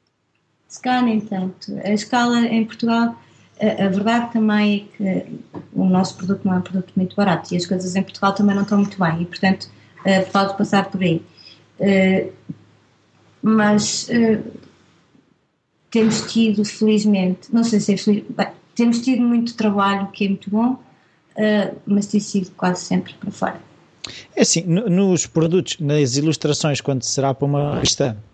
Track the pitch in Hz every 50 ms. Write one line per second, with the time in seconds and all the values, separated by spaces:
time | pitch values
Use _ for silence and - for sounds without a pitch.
0 | _ _ _ _ _ _ _ _ _ _ _ _ _ _ - - - 247 254 247
1 | 247 233 220 214 202 - 202 185 185 185 - - - - - - - 202 214 208
2 | - - - 240 240 240 240 240 233 - 226 226 220 220 - - - 226 226 233
3 | 233 233 233 - - _ _ _ _ _ _ - 214 214 - - 196 196 185 202
4 | 202 226 233 240 233 - - 226 214 214 208 208 208 208 208 202 202 - - -
5 | 208 190 185 175 - - - - - - - - - - - - 190 185 185 185
6 | 190 - - - 180 180 196 - - 196 185 180 180 - 180 190 180 - - 190
7 | 185 180 - - 202 196 170 170 - - 180 175 - - 196 180 185 180 175 196
8 | 185 - - - 202 196 196 - 202 208 196 202 196 - 208 202 202 202 - -
9 | 180 160 160 165 175 175 - - - 190 190 - - - - - - _ _ -
10 | - 190 196 190 190 - - 202 196 196 - - 208 - - 196 190 - - 185
11 | 185 170 165 - - - _ - - - - - _ _ _ - 196 202 196 190
12 | 190 190 190 190 - - - - - - - - _ _ _ _ _ _ _ _
13 | _ _ _ _ _ _ _ _ - 208 220 220 208 208 214 208 208 - - -
14 | - - 240 233 226 226 220 - - - - - - - _ _ _ _ _ _
15 | _ _ _ _ _ _ _ _ _ _ _ _ _ _ _ _ _ _ - 226
16 | 220 220 - - - - - 226 226 220 202 208 208 - - - 220 214 214 208
17 | 208 214 202 190 185 185 185 - - - - 233 226 233 214 202 202 - 196 190
18 | - 220 208 208 - - - - 202 - - - _ _ _ - 240 240 233 -
19 | - 262 254 220 240 240 240 233 233 233 - - 214 208 196 202 196 196 196 190
20 | 196 196 - - 208 196 196 190 - 190 202 214 233 254 269 - - - _ _
21 | _ _ _ _ _ _ _ - 214 214 214 202 190 185 - - - - 202 202
22 | 202 - - 208 - - - 196 180 - - - - 180 180 175 - - 180 -
23 | - - - - - 196 - - 95 - - - - - _ _ _ _ _ _
24 | - - - - - - - - 240 - - 165 165 180 165 185 240 214 170 185
25 | 202 190 180 156 - - - 165 160 165 165 185 - - - - 156 143 147 151
26 | 147 123 120 143 147 160 147 - - 151 147 - - 156 139 - - - 139 127
27 | - - - - 131 139 135 - 143 143 143 143 147 147 139 120 123 - - -
28 | 147 135 110 104 - -